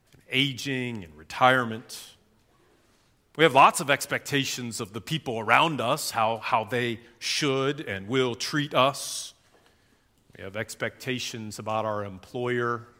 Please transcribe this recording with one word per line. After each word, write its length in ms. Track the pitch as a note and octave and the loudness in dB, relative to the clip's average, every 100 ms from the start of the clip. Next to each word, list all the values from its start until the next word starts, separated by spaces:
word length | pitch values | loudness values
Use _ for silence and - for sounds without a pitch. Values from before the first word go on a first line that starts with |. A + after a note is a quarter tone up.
| _ | _
and 100 | - - | -20 -4
aging 760 | C3 C#3 A#2+ C#3 C3 B2 A2+ | 0 0 -2 -4 -4 -4 -6
and 120 | E2+ D2+ | -12 -18
retirement. 1000 | D#2+ - B2+ C3 A#2 A2 - - - - _ _ _ _ _ _ _ _ _ _ _ - | -12 4 6 6 2 -6 -12 -16 -16 -20 _ _ _ _ _ _ _ _ _ _ _ 4
We 80 | |
have 100 | D#3 | 6
lots 240 | B2+ F#3 - | 8 8 6
of 100 | C#3+ | 0
expectations 920 | C3+ - B2+ - C#3+ C3 - A#2+ A2 | 0 0 -6 -2 -2 -2 -4 -8 -8
of 120 | G#2 | -8
the 80 | A2 | -10
people 380 | - D#3 C#3+ A2+ | -6 -6 -4 -4
around 420 | A2 B2+ E3 C3+ | 4 4 4 0
us, 300 | A#2 D3+ - | 0 0 -2
how, 280 | A#2 A2 A2+ | 0 0 0
how 260 | - A#2+ | 0 0
they 340 | G#2+ A#2+ A#2+ A2 - - | 0 -2 -2 -4 -10 -10
should 580 | - - D3+ C3+ C3+ D3 | -6 -2 0 0 -2 -4
and 260 | - G2 G2 | -6 -8 -2
will 260 | C3 B2+ | 0 0
treat 400 | A2+ - D3+ C#3+ | -2 -4 -4 0
us. 580 | D3 C3+ C3+ - - - - _ _ _ _ _ _ _ _ _ - | 2 2 2 -8 -10 -12 -16 _ _ _ _ _ _ _ _ _ -18
We 60 | |
have 140 | G2 G2+ | -10 -8
expectations 1040 | A2 - A2+ - C3 B2 - A#2 G#2+ G#2 | -8 -4 -6 -6 -6 -6 -6 -8 -10 -10
about 240 | G#2+ A2 | -4 -2
our 200 | A2 G#2 | -2 -4
employer, 840 | G2+ F#2+ - B2+ B2 B2 A#2+ A#2 A2+ _ | -6 -12 -10 -6 -2 0 0 -2 -8 _